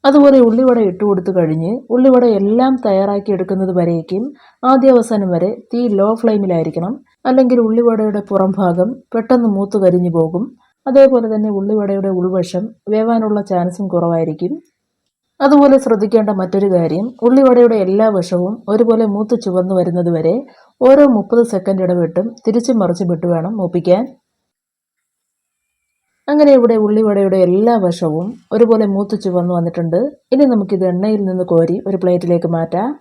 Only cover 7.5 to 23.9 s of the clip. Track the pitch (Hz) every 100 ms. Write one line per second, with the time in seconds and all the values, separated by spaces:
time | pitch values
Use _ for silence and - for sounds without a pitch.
7.5 | 240 220 226 240 220 214 208 202 196 190
8.5 | 190 185 175 185 262 _ 233 226 254 233
9.5 | 196 202 208 185 180 180 165 160 175 269
10.5 | - _ _ 277 269 269 254 226 214 214
11.5 | 196 202 214 202 196 196 185 180 185 175
12.5 | 180 220 - - 214 220 226 220 208 202
13.5 | 180 180 175 196 175 170 165 160 151 180
14.5 | 311 _ _ _ _ _ _ _ _ 277
15.5 | 285 285 269 269 220 208 226 214 196 185
16.5 | 196 202 180 165 156 233 - 247 262 262
17.5 | 247 240 220 185 196 220 196 170 180 180
18.5 | 220 - 214 233 226 220 202 214 233 208
19.5 | 185 180 190 180 175 175 165 160 220 277
20.5 | _ _ _ 254 277 285 220 196 240 233
21.5 | 196 185 190 180 180 165 151 226 - -
22.5 | 226 233 233 175 175 180 165 175 165 175
23.5 | 220 180 175 175